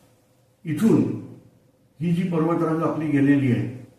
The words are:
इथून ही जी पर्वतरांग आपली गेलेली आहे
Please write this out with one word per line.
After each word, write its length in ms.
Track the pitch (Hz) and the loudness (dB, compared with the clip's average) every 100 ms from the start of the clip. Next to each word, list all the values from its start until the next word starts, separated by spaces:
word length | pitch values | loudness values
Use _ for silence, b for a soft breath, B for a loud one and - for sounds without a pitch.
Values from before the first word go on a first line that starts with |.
| _ _ _ _ _ _ | _ _ _ _ _ _
इथून 380 | 165 151 214 165 - 110 - - - _ _ _ _ _ | -8 0 4 4 2 -4 -10 -20 -20 _ _ _ _ _
ही 100 | 170 | -2
जी 100 | 170 175 | -2 0
पर्वतरांग 520 | 165 165 165 160 160 | 0 0 0 0 -2
आपली 240 | 156 151 156 | -2 -4 -2
गेलेली 460 | 143 139 139 127 | 2 4 4 2
आहे 100 | 110 - - - | 0 -2 -10 -18